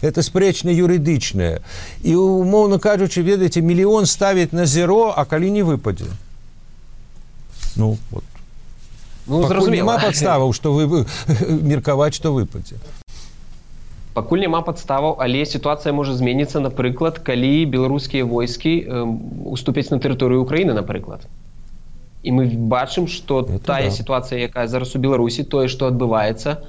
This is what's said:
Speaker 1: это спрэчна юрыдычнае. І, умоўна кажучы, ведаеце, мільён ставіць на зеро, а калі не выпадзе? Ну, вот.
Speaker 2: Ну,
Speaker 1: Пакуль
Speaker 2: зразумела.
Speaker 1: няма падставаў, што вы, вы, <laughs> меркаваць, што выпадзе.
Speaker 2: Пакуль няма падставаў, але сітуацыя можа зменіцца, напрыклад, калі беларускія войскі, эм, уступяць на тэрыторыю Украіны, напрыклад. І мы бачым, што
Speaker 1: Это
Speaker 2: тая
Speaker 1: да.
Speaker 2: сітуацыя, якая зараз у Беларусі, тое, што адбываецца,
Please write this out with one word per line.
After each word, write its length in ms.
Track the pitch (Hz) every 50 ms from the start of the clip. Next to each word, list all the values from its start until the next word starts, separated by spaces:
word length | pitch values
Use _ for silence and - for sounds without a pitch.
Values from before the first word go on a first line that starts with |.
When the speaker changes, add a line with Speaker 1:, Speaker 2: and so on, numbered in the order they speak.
Speaker 1:
это 200 | 135 156 - 170
спрэчна 480 | - - - 185 196 190 170 - - 175
юрыдычнае. 920 | 175 170 180 170 180 165 143 170 156 113 - - 101 95 87 82 80 82 - - - - - - - - -
І, 120 | 160 165
умоўна 640 | 180 190 190 190 185 180 185 208 214 208 202 196 185
кажучы, 420 | - 214 208 185 196 - - 180
ведаеце, 400 | 170 190 202 190 185 160 - 170
мільён 440 | 160 170 175 180 190 208 220 214 190
ставіць 480 | - - - 196 196 190 185 170 147 160
на 120 | 170 175
зеро, 480 | 139 139 170 175 170 196 226 226 214 -
а 100 | 151 139
калі 260 | - 156 156 180 196
не 120 | 208 208 190
выпадзе? 460 | 165 143 - - 107 92 - - 80 - - - - - - - - - - - - - - - - - - - - - - - - - - - - - - - - -
Ну, 220 | 110 110 110 110 107 - -
вот. 120 | - - - - - - - - - - - - - - - - - - - - - - -
Speaker 2:
Ну, 140 | 123 143 165
Speaker 1:
Пакуль 60 | 180
Speaker 2:
зразумела. 360 | - 190 190 190 175 170 175 185
Speaker 1:
няма 140 | 226 233 -
падставаў, 540 | 220 196 143 - 151 190 160 135 131 127 110
што 180 | - - 151 139
вы, 140 | 151 151
вы, 180 | 147 175 151 110 - - - - 165 143
<laughs> 280 | 107 180 - 160 151
меркаваць, 540 | 151 143 147 131 - 151 139 139 147 151 -
што 160 | - - 156 139
выпадзе. 440 | 123 98 - - - - - - - - - - - - - - - - - - - - - - - - - - - - - - - - - -
Speaker 2:
Пакуль 260 | 113 107 - 170 190
няма 220 | 196 165 165 170
падставаў, 560 | 165 175 165 - - - 135 135 151 156 156 -
але 240 | 131 123 127 139 151
сітуацыя 460 | 139 - 135 - 147 151 147 - 151 143
можа 200 | 143 139 139 127
зменіцца, 440 | 127 127 120 - - 147 143 - 147 135
напрыклад, 560 | 127 127 - 123 123 123 - 160 165 165 -
калі 460 | - 143 127 123 127 135 143 160 165
беларускія 580 | 139 127 127 131 131 143 143 135 - - 135 123
войскі, 480 | 117 120 120 123 123 - - - 160 170 165 -
эм, 320 | - 127 120 120 117 113 113 - - - - -
уступяць 460 | - 127 127 - 156 123 - 156 -
на 80 | 151 123
тэрыторыю 400 | - 131 131 127 135 123 127 131
Украіны, 300 | 127 - 151 165 - 156 110
напрыклад. 540 | 104 92 101 98 92 - - - - - - - - - - - - - - - - - - - - - - - - -
І 80 | -
мы 160 | 123 131 131
бачым, 600 | 120 113 117 113 110 127 127 135 - - 180 170
што 340 | 151 - - - - 139 131 117
Speaker 1:
Это 160 | - - -
Speaker 2:
тая 300 | - - 139 135 135 135
Speaker 1:
да. 20 |
Speaker 2:
сітуацыя, 480 | 101 107 110 - 131 127 127 - 127 123
якая 280 | 120 117 - 123 117
зараз 280 | 113 123 127 127 127 -
у 40 | 131
Беларусі, 440 | 131 135 135 120 120 117 117 - 139
тое, 240 | - 147 139 131
што 180 | 123 131 - 139 127
адбываецца, 680 | 123 123 127 113 113 110 104 107 110 107 - 147 156 156 -